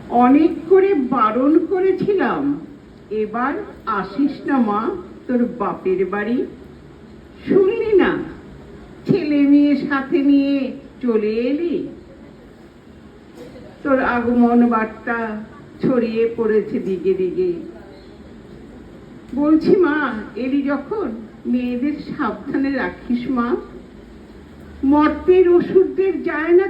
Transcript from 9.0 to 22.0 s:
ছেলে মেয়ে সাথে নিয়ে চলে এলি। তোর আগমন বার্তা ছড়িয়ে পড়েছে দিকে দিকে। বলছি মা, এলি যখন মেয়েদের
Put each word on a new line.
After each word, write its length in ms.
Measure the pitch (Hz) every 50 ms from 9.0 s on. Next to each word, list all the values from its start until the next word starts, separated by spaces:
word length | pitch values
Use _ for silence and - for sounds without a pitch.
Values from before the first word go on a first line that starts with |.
| -
ছেলে 340 | - - 381 302 302 294 285 285 277
মেয়ে 220 | 285 285 285 294 285 - - -
সাথে 300 | 277 269 254 - 277 285 269
নিয়ে 320 | 285 285 277 277 277 277 277 262 220 - - - - - -
চলে 320 | - 240 220 214 208 214 220 233 247 269
এলি। 260 | 294 311 349 339 254 - - - - - - - - - - - - - - - - - - - - - - - - - - - - - - - - - - - - - - - - - -
তোর 160 | 294 269 262 254 247 247
আগমন 440 | 240 240 240 240 240 240 233 240 240 240 240 233
বার্তা 460 | 220 220 220 - - - 254 233 233 226 220 214 214 220 - - - - - - -
ছড়িয়ে 420 | - - 262 240 220 220 220 226 233 226 - 233
পড়েছে 400 | 226 214 214 214 190 - - 202
দিকে 340 | 180 185 190 175 156 190 185
দিকে। 360 | 180 185 175 156 180 185 180 170 - - - - - - - - - - - - - - - - - - - - - - - - - - - - - - - - - - - 247
বলছি 380 | 254 294 302 311 311 - 349 415
মা, 220 | 381 339 285 302 302 285 247 220 214 202 - -
এলি 260 | - 254 262 277 285
যখন 460 | 262 285 285 - - - 415 440 359 247 220 226 - - - - - 240
মেয়েদের 480 | 240 247 247 247 247 240 262 294 294 294